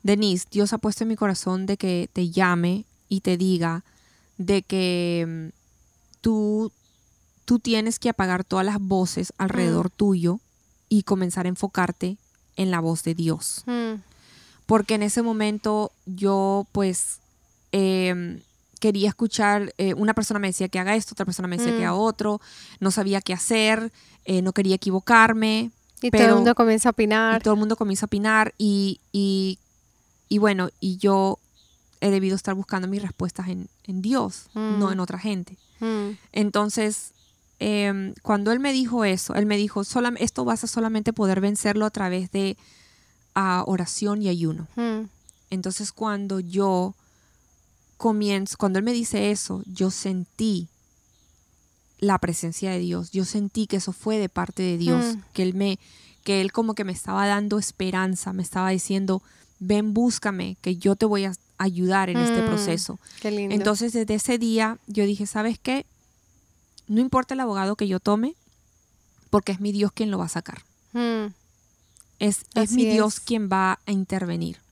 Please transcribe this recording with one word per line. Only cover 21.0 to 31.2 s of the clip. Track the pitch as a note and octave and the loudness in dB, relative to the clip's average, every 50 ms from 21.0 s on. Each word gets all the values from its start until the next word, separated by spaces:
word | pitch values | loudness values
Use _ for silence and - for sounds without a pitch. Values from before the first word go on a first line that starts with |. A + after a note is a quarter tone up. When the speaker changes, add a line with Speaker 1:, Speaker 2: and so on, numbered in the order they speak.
| G3 - A3 | -2 -6 -6
Speaker 1:
otra | - G3 | -4 -4
persona | F#3 F3+ - F#3 F3+ | -4 -4 -4 -4 -4
me | F3 | -2
decía | E3+ A#3 A#3+ A#3 | 0 0 0 0
que | A3+ | 0
Speaker 2:
Mm. | F3+ F3 | 0 0
Speaker 1:
haga | F3 | 2
otro, | F#3+ A3 A3+ G#3+ - - G#3+ G#3 G#3+ - - - - - - - - | 2 2 0 0 0 -2 -2 -2 -2 -6 -16 -20 -20 -20 -20 -8 0
no | F#3+ F#3+ | 0 0
sabía | F#3 A3 F#3+ G3 G3 G3 | 2 2 0 0 0 0
qué | - - F#3 | 0 -4 -4
hacer, | F3 - - A3+ A3 G#3+ G#3+ A3 A3+ A3+ A3+ _ _ - - - _ _ | -4 0 0 2 4 4 4 2 2 -2 -6 _ _ -20 -20 -20 _ _
eh, | - F#3+ F3+ | 0 0 2
no | F#3 F#3 - | 2 2 0
quería | - F#3+ F#3+ F#3 | 2 2 2 2
equivocarme, | F#3+ - G3 F#3 F#3+ - - A#3+ A3+ A3 A3+ A3+ A3 A3 A3 A3 A3 A#3 A#3 _ _ _ _ _ - | 2 0 0 -2 0 2 6 6 8 8 6 4 2 0 0 0 0 -2 -4 _ _ _ _ _ -4
Speaker 2:
Y | - B3 | -2 2
todo | A3+ G#3+ | 6 8
el | A3+ | 8
Speaker 1:
pero | A3+ A3+ | 8 8
Speaker 2:
mundo | A3+ A#3 A#3 A#3+ | 8 6 6 6
comienza | - A#3 A3+ A3 A3 - B3 | 6 4 4 4 4 4 2
a | |
opinar. | A3+ - A3 G#3 G#3+ A3 A3+ A3+ A3+ A3+ | 2 2 2 2 2 2 2 2 2 2
Speaker 1:
y | - | 4
todo | G#3+ G#3+ | 2 4
el | G#3 | 4
mundo | G#3+ G#3+ A3+ | 2 0 0
comienza | - A3 G3+ G3 G3 G#3+ | -2 0 -2 0 -2 -2
a | |
opinar | G3+ - G3+ G#3 A3 A3 A3 G#3+ A3 - | -2 -2 0 2 4 4 4 4 2 0
y, | - G#3+ G#3 G3+ G3 G3 G3 F#3 - _ _ | 0 0 2 2 2 2 0 -2 -4 _ _
y, | - G3+ G3 G3 F#3+ F#3+ F#3+ F#3+ F#3 _ _ _ _ _ _ _ _ _ _ _ _ _ _ _ | -2 0 0 2 2 0 0 -2 -4 _ _ _ _ _ _ _ _ _ _ _ _ _ _ _
y | G#3 | 0
bueno, | G#3 G#3 G#3 G3 F#3+ F3+ - _ _ | 2 4 4 2 2 -2 -4 _ _
y | - F#3+ F3+ | -4 -4 -4
yo | F#3 - G3 G3 G3 | 0 2 4 4 4